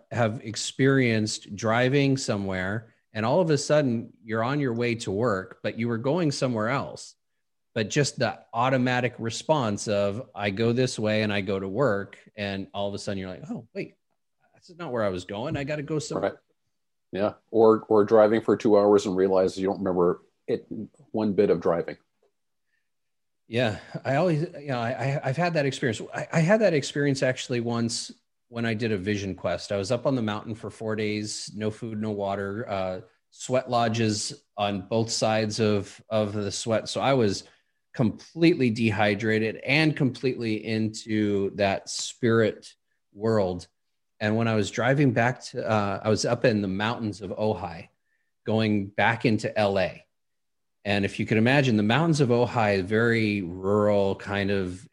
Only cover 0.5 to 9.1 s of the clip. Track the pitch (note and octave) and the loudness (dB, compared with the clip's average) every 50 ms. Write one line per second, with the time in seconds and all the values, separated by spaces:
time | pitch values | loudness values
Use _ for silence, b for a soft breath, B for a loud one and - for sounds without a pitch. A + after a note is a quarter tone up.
0.5 | G#2 - - - - - C3 C#3 C3+ C3+ B2+ A#2+ A2 A2 G#2+ G#2 - - - - | -8 -8 -8 -6 0 2 4 4 6 6 4 4 4 2 0 0 -4 -6 -10 -12
1.5 | G2+ F2+ A#2 A2 A2+ A#2+ B2+ B2+ C#3 C#3+ C#3 C#3 C3+ C3+ - - A2 G2+ G2 F#2+ | -8 -4 0 2 2 4 4 4 4 4 4 2 2 0 0 -2 -4 -2 -2 -4
2.5 | F#2 F#2 F#2 F#2+ G#2 A#2 A2+ b b b b b - A2 G#2+ A#2+ C#3 F#3 F3+ D#3+ | -4 -4 -2 -4 -4 -6 -8 b b b b b -6 -4 -2 0 2 2 2 2
3.5 | D3+ C#3 - - D3+ D3+ C#3+ B2+ A2+ A#2 - - - _ - A2 A2 A2+ A2+ B2+ | 2 0 2 2 2 2 2 2 0 -2 -4 -8 -14 _ -10 -4 -2 -2 0 0
4.5 | C#3+ D3 C#3+ B2 A2+ A#2 A#2+ A#2+ A#2 A#2 - A2 F#2+ G#2 B2 A#2+ G2+ F#2+ F#2 - | 0 -2 -2 -2 -2 0 0 -2 -2 -2 -4 -4 -2 0 0 0 0 -2 -4 -6
5.5 | - _ - G#2+ - A2+ A#2 A#2+ A#2 A2 A#2+ C3+ D3+ F#3 E3+ C#3+ C3+ - C#3 B2+ | -10 _ -8 -6 -4 -4 -4 -4 -2 -2 -2 0 0 0 0 0 0 -2 -2 -2
6.5 | A#2+ G#2+ G#2+ A#2 C3+ C3 F2+ C2+ G#1+ - - - - _ _ _ _ _ _ _ | -2 -2 -2 0 -2 -2 -4 -6 -10 -14 -16 -18 -20 _ _ _ _ _ _ _
7.5 | _ _ _ _ - A#2 G#2+ - - D3+ C#3 - - C3 A#2+ G#2+ - - - _ | _ _ _ _ -4 -4 -4 -2 0 0 0 0 0 -2 -2 -2 -2 -6 -12 _
8.5 | - A#2 B2 C3 C3+ B2+ B2 C3 B2 B2 B2 A#2 | -2 0 0 2 2 2 2 2 2 0 0 -2